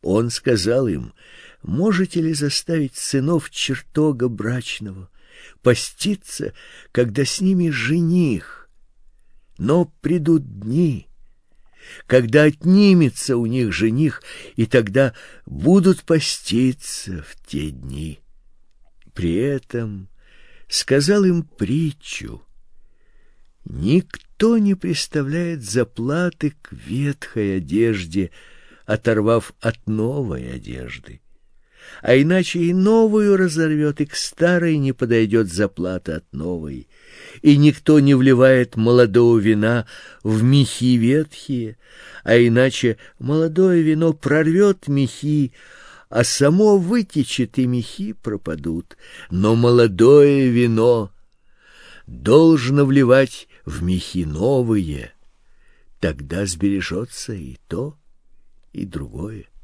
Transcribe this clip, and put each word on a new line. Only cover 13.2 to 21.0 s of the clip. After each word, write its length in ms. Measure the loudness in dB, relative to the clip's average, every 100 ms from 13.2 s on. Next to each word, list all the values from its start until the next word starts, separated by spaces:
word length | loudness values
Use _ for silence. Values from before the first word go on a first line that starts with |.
| -4 -2
у 80 | -2
них 260 | -2 -2
жених, 500 | 0 0 2 -2 -4 -18 -20 -14
и 120 | -4 0
тогда 480 | 0 0 0 0 -2 -20 -20 -16
будут 560 | -4 2 4 4 0
поститься 1200 | 2 0 0 -8 -6 -2 -2 -4 -12 -14 -12 -12 -14
в 200 | -20 -12
те 220 | -10 -10
дни». 500 | -12 -14 -12 -12 -14 _ -20 _ _ _ _ _ _ -20
При 180 | -8 -4
этом 800 | -2 -2 -6 _ -8 -8 -10 -16 -20 _ -20 -20 -20 -10
сказал 560 | -8 0 0